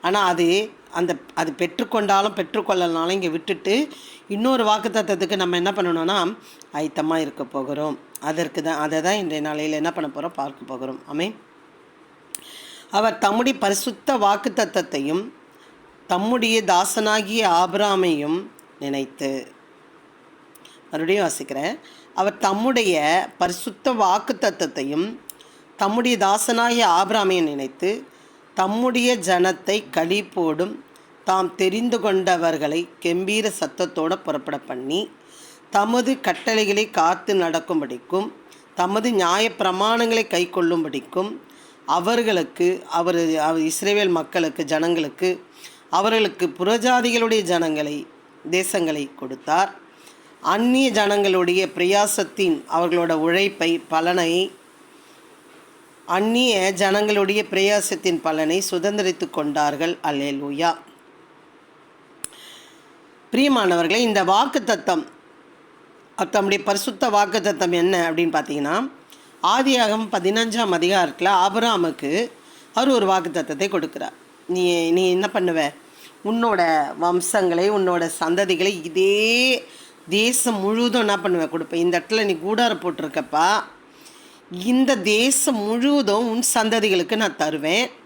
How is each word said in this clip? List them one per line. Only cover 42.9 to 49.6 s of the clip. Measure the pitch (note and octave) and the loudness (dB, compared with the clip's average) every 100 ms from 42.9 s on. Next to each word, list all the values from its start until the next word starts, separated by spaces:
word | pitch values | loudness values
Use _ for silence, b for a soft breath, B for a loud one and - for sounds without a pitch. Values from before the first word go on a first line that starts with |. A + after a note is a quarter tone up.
அவர், | E3+ E3+ E3+ E3 D#3+ | -2 0 0 0 0
அவர் | D3+ E3 | 0 0
இஸ்ரவேல் | D#3 D#3 G3+ G#3 G3 | 0 -2 0 2 2
மக்களுக்கு, | E3 D#3 F#3 D#3+ C#3 | 0 -2 -2 -2 -4
ஜனங்களுக்கு, | D3 D#3 E3 E3+ D3 - F3+ F3+ - B B B B | -2 0 0 0 -2 -2 -2 -2 -10 B B B B
அவர்களுக்கு | E3 G#3 A3+ G#3 - F3 C#3 | 0 2 2 0 0 -4 -2
புறஜாதிகளுடைய | F#3 A3+ A#3+ B3 A#3+ A#3 A3+ A3 | 0 2 2 2 2 0 2 0
ஜனங்களை, | F3 F3 E3 D#3 D3 D3 - - - - D#3 | 2 0 0 -2 -4 -6 -10 -20 -20 -18 -2
தேசங்களை | F3+ F#3 G3+ E3 D3+ C#3 | -2 0 -2 -2 -2 -6
கொடுத்தார். | - C3 C3 - D#3+ | -10 -12 -10 0 0